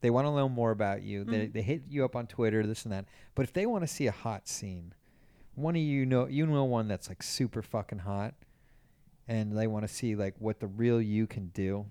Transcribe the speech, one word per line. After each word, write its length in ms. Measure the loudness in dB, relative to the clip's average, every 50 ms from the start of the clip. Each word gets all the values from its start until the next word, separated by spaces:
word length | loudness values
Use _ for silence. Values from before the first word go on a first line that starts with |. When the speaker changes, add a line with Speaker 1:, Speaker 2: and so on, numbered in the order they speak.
Speaker 1:
they 80 | 4 4
wanna 220 | 4 4 4 4 2
know 140 | 2 2 2
more 220 | 2 2 2 2
about 300 | 2 2 0 0 0 -2 -4
you. 200 | -6 -6 -6 -2
They, 140 | 0 0 0 0
Speaker 2:
Mm-hmm. 60 | -2 -2
Speaker 1:
they 80 | -4
hit 200 | -2 0 -2 -2 -4 -6
you 160 | -2 0 0
up 100 | 0 0
on 120 | -2 -6 -6
Twitter, 380 | -2 2 2 4 4 4 2
this 180 | 2 0 -4 -4
and 80 | -6 -4
that. 120 | -4 -6 -8 -14 -20 -20 -8 -2
But 80 | -2 -2
if 100 | 0 0
they 120 | 0 0
wanna 220 | 0 0 0 -2 -2
see 200 | -2 0 0 0
a 40 |
hot 360 | 0 0 -4 -4 -4 -4 -6 -8
scene, 460 | -10 -8 -8 -8 -8 -8 -10 -12 -16 _ _ _ _ _ -20 -20 _ _ -20 -18 -10
one 200 | -4 -2 0 2
of 60 | 2
you 240 | 2 4 4 4 4
know, 220 | 4 4 4 4 2
you 180 | 2 0 2
know 180 | 4 4 4 4
one 220 | 4 2 2 2 0
that's, 200 | -2 -4 -4 -10
like, 140 | -12 -10 -8
super 380 | -8 -2 -2 -2 0 -2 -4
fucking 380 | -8 -4 -4 -4 -4 -4 -6 -8
hot, 340 | -6 -4 -4 -2 -4 -4 -6 _ -20 _ _ _ _ _ -20 -20 _ _ _ _ _ -20 -20 -20 -8 -4
and 300 | -2 -2 0 0 0 0
they 100 | 0 0
wanna 200 | 0 0 -4 -4
see, 280 | -6 -4 -2 -2 0
like, 200 | 0 -2 -2 -4 -4
what 200 | -4 -4 -4 -4
the 80 | -6 -8
real 340 | -2 0 2 4 4 4
you 260 | 4 2 2 2 2 0
can 200 | -2 -6 -8 -6
do 360 | -4 -2 -2 0 0 -2 -4 -8